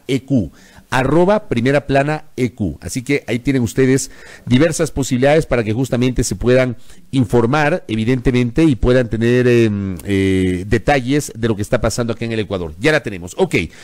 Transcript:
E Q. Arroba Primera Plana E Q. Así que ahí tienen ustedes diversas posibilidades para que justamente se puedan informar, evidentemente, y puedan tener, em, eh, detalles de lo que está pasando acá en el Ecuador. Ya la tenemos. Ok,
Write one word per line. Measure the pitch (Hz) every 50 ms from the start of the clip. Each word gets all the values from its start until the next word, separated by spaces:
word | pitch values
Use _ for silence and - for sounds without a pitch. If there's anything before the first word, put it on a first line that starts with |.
| -
E | - 131 127
Q. | - - 143 120 90 71 - - - - - - - -
Arroba | 123 131 131 131 147 170 180 185 208 208 - -
Primera | 135 120 113 135 143 143 - -
Plana | 135 139 139 147 156 151 - - -
E | - 127 110
Q. | - - 104 85 71 -
Así | - 90 - 131
que | 120 135 143 139 -
ahí | - 120 120
tienen | 123 143 135 131
ustedes | 117 104 - 139 127 127 135 131 - - - - - - - - -
diversas | 110 120 127 160 170 160 - 165 -
posibilidades | - 143 131 - 131 120 131 143 151 165 147
para | - 135 120 110
que | 107
justamente | 107 120 135 - 131 120 123 127 120 -
se | 120 - 110
puedan | 95 110 120 127 127 127 127 117 - - - - - - -
informar, | - 135 120 - - 120 113 113 143 156 147 147 - - - -
evidentemente, | 110 110 110 117 131 127 - 143 123 123 123 117 - 160
y | 165 160 131
puedan | - - 123 123 131 123 104
tener, | 117 110 113 120 123 127 123 123
em, | 120 117 113 110 104 101 98 95 92 82 -
eh, | 101 98 95 95 95 95 95 92 92 92 90 98 107
detalles | 117 110 - 147 143 139 120 123 143 147 - - -
de | 113 113 113
lo | 110
que | 95
está | 101 - 127 -
pasando | - 113 - - 120 117
acá | 110 - 117
en | 117
el | 113 110
Ecuador. | 104 - 101 90 87 78 76 87
Ya | 113 151
la | 156 143
tenemos. | - 117 101 85 85 90 -
Ok, | - 190 156 151 113 85 - - -